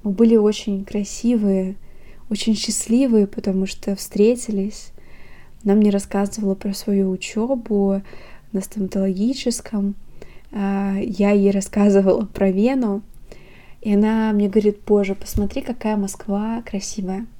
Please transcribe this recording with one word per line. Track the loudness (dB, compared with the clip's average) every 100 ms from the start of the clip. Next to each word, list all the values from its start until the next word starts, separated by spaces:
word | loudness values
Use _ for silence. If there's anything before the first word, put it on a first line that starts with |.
Мы | -4
были | 4 6 6
очень | 4 0 -4 -6
красивые, | -4 -6 -6 -2 0 2 2 0 -2 -8 -14 -18 -18 -16 -8
очень | -4 0
счастливые, | 0 -2 -6 0 2 4 4 2
потому | -2 -2 -2 -2
что | -4 -6 -6
встретились. | -6 4 4 4 -2 -4 -4 -8 -16 -18 -20 -18 -18 -18 -20 -4
Она | 2
мне | 4 4
рассказывала | 2 -2 -2 -2 -2 -4
про | -2 -4
свою | -6 0 0 2
учебу | -2 -6 -4 -2 -2 0 0 2 0 -6 -18 -18 -20 -6
на | -6
стоматологическом. | -6 -6 -4 0 0 0 -2 0 -4 -4 -6 -4 -4 -4 -14 -16 -16 -18 -12
А, | -4 -2 -2 -2 -2
я | -4 2 4
ей | 4 4
рассказывала | 2 0 4 6 6 6 2 0
про | 0 2
Вену. | 4 2 2 0 -2 -8 -20 -20 -20 -20 -20 -20 -8
И | 2
она | 4 4 2 2
мне | 2 2
говорит: | 4 2 0 2
«Боже, | 2 2
посмотри, | -4 -4 -2 -2 -4
какая | -6 -4 -2 -2
Москва | -4 -6 -4 -2 -2 -6
красивая». | -6 -8 -8 -8 -6 -6 -10